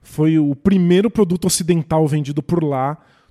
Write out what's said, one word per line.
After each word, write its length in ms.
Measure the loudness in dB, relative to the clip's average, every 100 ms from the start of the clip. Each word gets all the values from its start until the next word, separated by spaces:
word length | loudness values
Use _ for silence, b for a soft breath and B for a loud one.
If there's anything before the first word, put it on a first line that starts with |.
Foi 380 | -10 -2 2 2
o 160 | 0 2
primeiro 520 | 2 2 4 2 2
produto 360 | 0 0 0 -2
ocidental 580 | -2 -2 -2 0 0 0
vendido 340 | -2 -4 -6
por 220 | -4 -2
lá. 340 | -2 -4 -4 -8 b b b